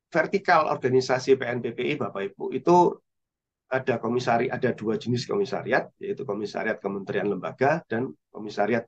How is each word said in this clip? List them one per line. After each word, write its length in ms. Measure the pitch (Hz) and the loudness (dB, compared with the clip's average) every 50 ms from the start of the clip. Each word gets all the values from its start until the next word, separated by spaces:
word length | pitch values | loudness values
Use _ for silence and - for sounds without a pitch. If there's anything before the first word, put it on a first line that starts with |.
| _ _ | _ _
vertikal 640 | - 165 170 170 - 190 - - 175 160 151 - | 0 0 2 2 0 0 2 4 4 6 4 4
organisasi 640 | 147 135 - 127 127 131 131 - 127 127 - 135 135 | 0 0 2 2 4 4 4 2 0 2 4 4 4
P 80 | 127 127 | 4 4
N 160 | 120 120 123 | 0 -4 -4
P 160 | 120 120 113 | -4 -6 -4
P 40 | - 123 | -4 -4
I, 100 | 143 147 139 | -2 -2 -2
Bapak 320 | 113 101 - 98 98 101 | -4 -4 -4 -6 -6 -6
Ibu, 240 | - - - 127 131 | -6 -8 -8 -6 -6
itu 400 | 127 123 170 175 175 175 - - - _ _ _ _ _ _ _ _ _ _ _ _ _ - | -2 2 4 6 6 6 4 2 -2 _ _ _ _ _ _ _ _ _ _ _ _ _ -4
ada 280 | 127 127 123 - 120 117 | -4 -2 0 0 -2 0
komisari-, 520 | - 113 120 127 123 131 117 117 123 - | 0 -2 -2 0 2 2 2 2 2 0
ada 200 | 123 120 - 120 110 | -2 -2 0 -2 -2
dua 200 | - 104 110 110 | -2 -2 -2 -2
jenis 320 | 107 - 113 123 120 - - | -2 -2 -2 -2 -2 -2 -2
komisariat, 640 | 101 101 98 - 98 85 85 95 127 147 - - _ - | 0 0 0 0 -2 -6 -2 0 0 0 0 -2 _ -10
yaitu 240 | - 95 101 - 104 | -8 -8 -8 -6 -6
komisariat 560 | - 101 104 107 101 - - 110 110 107 - | -6 -6 -6 -6 -6 -6 -4 -4 -4 -4 -4
kementerian 480 | - 98 98 98 95 - 101 98 92 104 | -4 -6 -6 -6 -6 -4 -4 -2 -2 -2
lembaga 560 | 98 90 87 80 - - 131 139 156 - - - | -2 -2 -4 -8 -4 0 0 2 2 0 -2 -4
dan 240 | 110 113 127 - - - _ _ | -4 -4 -4 -4 -8 -12 _ _
komisariat 560 | - - 107 104 - 101 101 104 120 113 - | -14 -14 -12 -6 -2 -2 0 2 0 0 -2